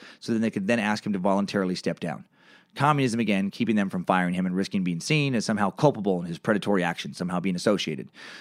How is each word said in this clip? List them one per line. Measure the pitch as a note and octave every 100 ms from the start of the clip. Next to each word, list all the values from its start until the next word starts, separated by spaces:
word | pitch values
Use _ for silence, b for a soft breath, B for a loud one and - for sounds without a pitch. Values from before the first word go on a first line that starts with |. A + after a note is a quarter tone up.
| B B
so | -
then | A2+
they | A2
could | G#2 G2
then | A#2
ask | G#2 G#2
him | G#2
to | G2
voluntarily | G2 G2 G2 G#2 F#2
step | F2 - F#2+
down. | E2+ A#1 - b b b b -
Communism | C#3+ D3 C3 A#2
again, | G#2+ G2 G2
keeping | - A#2
them | G#2+ F#2+
from | F#2
firing | F2 F#2 F2+
him | F2+ F#2
and |
risking | F2+ G2 G2+
being | F2+ E2
seen | - D#3 C#3
as | A#2+
somehow | G#2+ G#2 G2+
culpable | - D3 A2 G2+ F2+
in | F2
his | E2+
predatory | - G#2 G#2 G2
actions, | F2 E2+ - -
somehow | F2+ F2+
being | F#2+ F2
associated. | A2+ G2 - C#2 - - B B